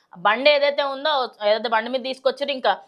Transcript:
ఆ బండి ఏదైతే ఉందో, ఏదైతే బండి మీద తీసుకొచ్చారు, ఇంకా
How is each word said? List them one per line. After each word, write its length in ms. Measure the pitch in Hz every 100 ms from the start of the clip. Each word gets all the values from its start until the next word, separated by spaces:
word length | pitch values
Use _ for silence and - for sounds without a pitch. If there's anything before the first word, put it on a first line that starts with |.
| _
ఆ 40 | 180
బండి 320 | 202 226 285
ఏదైతే 340 | 294 285 285
ఉందో, 460 | 277 269 294 285 240 - 208
ఏదైతే 220 | 220 233
బండి 200 | 220 233
మీద 140 | 254
తీసుకొచ్చారు, 480 | 254 262 262 254 277
ఇంకా 220 | 262 233 185